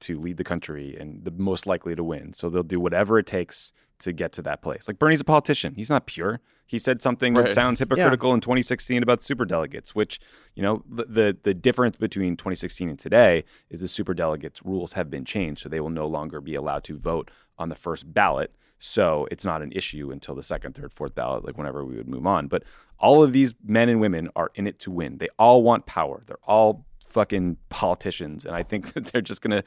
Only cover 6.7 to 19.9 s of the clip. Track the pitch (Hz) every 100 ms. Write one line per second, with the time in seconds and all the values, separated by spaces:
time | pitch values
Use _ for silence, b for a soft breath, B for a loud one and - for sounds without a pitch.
6.7 | 117 - 123 135 120 127 120 120 104 123
7.7 | 120 131 135 180 127 127 123 117 127 123
8.7 | 123 - 123 120 120 - 127 117 85 76
9.7 | 69 - 104 107 - b b b - 98
10.7 | 110 - 117 117 110 107 92 - 92 123
11.7 | 123 123 - 110 98 92 85 - 90 90
12.7 | - 87 71 - 110 117 85 - b b
13.7 | 85 90 - 95 87 82 78 76 - -
14.7 | 95 87 - 80 69 65 107 85 73 -
15.7 | 78 76 82 78 78 78 76 73 73 73
16.7 | 71 - 76 82 82 71 b b - 82
17.7 | 78 - 80 - 82 98 69 80 - _
18.7 | _ - - 92 76 71 - 98 80 73
19.7 | 92 -